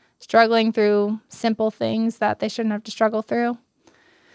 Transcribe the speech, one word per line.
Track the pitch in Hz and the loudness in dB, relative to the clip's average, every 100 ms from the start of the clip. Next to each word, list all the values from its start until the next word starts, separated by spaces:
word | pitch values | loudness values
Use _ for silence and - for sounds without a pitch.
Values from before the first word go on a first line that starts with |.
| _ _ | _ _
struggling | - - 226 226 220 | 0 4 4 4 2
through | 226 208 208 208 214 _ | 2 2 2 0 -4 _
simple | - 233 220 220 | -4 -2 0 -2
things | - 226 220 226 226 | -2 -4 0 -2 0
that | 208 214 | -2 -2
they | 214 | -4
shouldn't | - 220 | -4 -4
have | 208 | -4
to | 220 | -6
struggle | - 220 220 | -2 0 0
through." | 220 240 240 240 _ _ _ _ _ _ _ | -4 -2 -2 -4 _ _ _ _ _ _ _